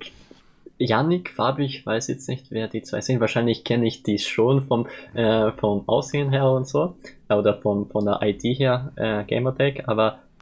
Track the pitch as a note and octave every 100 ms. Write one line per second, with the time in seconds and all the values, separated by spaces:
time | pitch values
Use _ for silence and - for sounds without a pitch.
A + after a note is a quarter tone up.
0 | - - - - _ _ - - B2 A2
1 | D#3 F3+ F3+ - A#2+ C#3+ C#3 - - A2
2 | A2+ B2+ - C3 - A2 A2 A2+ - A2
3 | - B2+ A2 A#2+ A#2+ A2+ - A#2 A2+ -
4 | - G2+ - - A#2 C3+ C3+ A#2+ A#2+ -
5 | - - A2+ A2+ A2 - G#2 G2+ - A#2+
6 | C3+ C#3+ C#3 C3+ C3+ C3 C3 C#3+ E3+ -
7 | - - - G#2 G#2 G2+ G#2+ G#2 G2+ G#2+
8 | G#2 G2+ G#2 F#2+ A#2+ B2 C3+ B2 C3 -
9 | A2+ G#2 G2+ A#2+ C3 C3 C#3 C#3 - A2
10 | A2 - - -